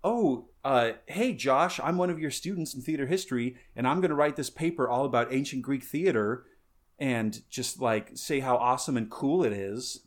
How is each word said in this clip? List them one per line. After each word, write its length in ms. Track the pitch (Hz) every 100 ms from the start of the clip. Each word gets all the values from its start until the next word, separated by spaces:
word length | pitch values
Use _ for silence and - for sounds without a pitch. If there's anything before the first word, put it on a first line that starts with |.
"Oh, 460 | 185 233 185 123 - _
uh, 280 | 139 127 117 - -
hey, 260 | 175 254
Josh, 460 | 151 135 131 175 -
I'm 140 | 151 180
one 120 | 180
of 100 | 160
your 120 | 156
students 420 | - 170 190 156
in 80 | 131
theater 260 | 123 156 135
history, 480 | 185 - 123 120 123 - -
and 120 | 127
I'm 140 | 160
gonna 140 | 185 147
write 200 | 147 143
this 140 | 131
paper 380 | - 160 170 120
all 180 | 120 139
about 280 | 117 120
ancient 280 | 131 131 131
Greek 220 | 127 135
theater 640 | - 151 185 117 104 123 - _ _ _ _ _
and 420 | 139 117 110 - _
just, 320 | - 123 -
like, 300 | 127 110 -
say 260 | - - 143
how 160 | 131 123
awesome 400 | 123 127 - 127
and 120 | 110
cool 340 | - 139 175
it 100 | 135
is." 520 | 101 98 110 127 -